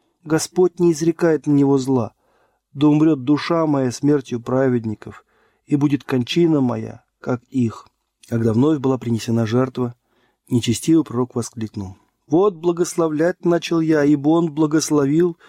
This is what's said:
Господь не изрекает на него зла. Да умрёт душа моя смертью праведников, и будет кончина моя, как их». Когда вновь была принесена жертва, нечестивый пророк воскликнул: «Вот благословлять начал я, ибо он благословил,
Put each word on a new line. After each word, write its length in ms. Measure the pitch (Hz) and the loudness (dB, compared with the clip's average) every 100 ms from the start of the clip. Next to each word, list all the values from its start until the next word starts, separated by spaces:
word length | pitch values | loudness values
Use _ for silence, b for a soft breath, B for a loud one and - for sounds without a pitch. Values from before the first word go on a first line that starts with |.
| _ _ | _ _
Господь 560 | 156 156 - 185 180 - | -4 -4 -2 0 0 2
не 120 | 175 | 0
изрекает 560 | 151 165 160 170 147 147 | 2 -2 0 0 0 2
на 40 | |
него 280 | 143 139 139 | 2 4 2
зла. 340 | 131 127 104 - _ _ _ _ _ | 0 -2 -2 -10 _ _ _ _ _
Да 140 | 135 151 | 0 2
умрёт 360 | 151 160 143 | 4 2 2
душа 420 | 123 147 - 170 156 | 0 0 0 0 0
моя 260 | 143 127 | 0 -2
смертью 480 | - 143 147 - 120 | 0 0 0 -2 -8
праведников, 840 | 117 131 135 123 110 104 - - _ _ _ _ - | -2 0 2 0 -2 -8 -12 -20 _ _ _ _ -4
и 100 | 143 | 0
будет 280 | 143 131 | 0 -2
кончина 580 | - 131 117 170 170 147 | -2 -4 -2 0 2 2
моя, 420 | 123 113 110 107 _ _ | 0 -4 -8 -14 _ _
как 240 | 135 120 _ | -6 -6 _
их». 380 | 131 113 - - _ _ _ - | -4 -4 -4 -18 _ _ _ -8
Когда 260 | 117 113 | -2 0
вновь 260 | 110 147 151 | 2 2 0
была 180 | 131 127 | -2 -2
принесена 480 | 120 113 - 113 110 | -4 -4 -2 -2 0
жертва, 500 | 123 131 127 120 - _ _ _ _ - | 0 -2 -4 -6 -8 _ _ _ _ -4
нечестивый 540 | 123 117 110 160 160 | -2 0 -2 2 2
пророк 320 | - 120 123 123 | 0 -4 -4 -6
воскликнул: 600 | 110 113 107 107 95 95 _ _ - | -8 -10 -10 -10 -12 -14 _ _ -2
«Вот 280 | 160 202 160 | 0 2 0
благословлять 920 | 175 170 175 175 165 151 165 - 170 | -2 -2 -2 -2 -2 0 -2 0 -2
начал 360 | 170 - 165 | -2 0 -2
я, 220 | 160 151 | 0 2
ибо 260 | 143 143 147 | 2 2 2
он 220 | 165 165 | 2 0
благословил, 840 | 143 151 156 - 147 139 156 175 170 | -2 0 0 0 0 2 2 0 -2